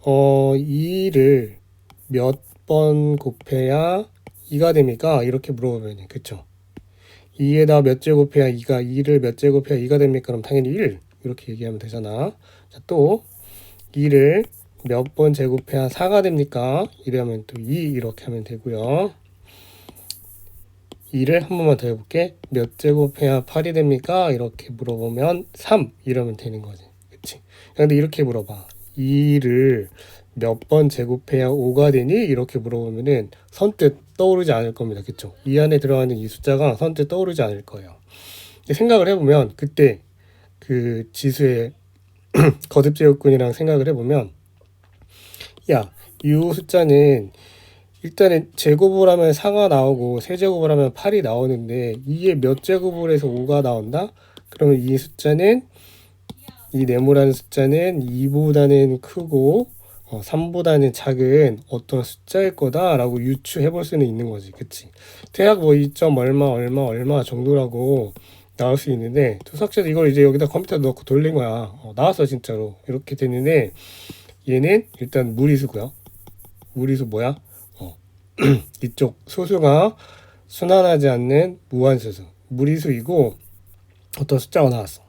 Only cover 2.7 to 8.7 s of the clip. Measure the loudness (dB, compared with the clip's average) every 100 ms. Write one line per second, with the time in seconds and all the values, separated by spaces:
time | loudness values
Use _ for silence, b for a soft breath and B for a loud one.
2.7 | 0 2 2 0 -2 -6 -12 -8 -4 0
3.7 | 0 0 -2 -6 _ -20 -20 -10 0 2
4.7 | 4 2 2 0 0 0 -4 -6 -6 -6
5.7 | -6 -10 -14 -16 -18 -16 -18 -20 _ _
6.7 | -20 b b b b b _ 0 4 6
7.7 | 6 4 2 2 2 4 2 0 -2 -2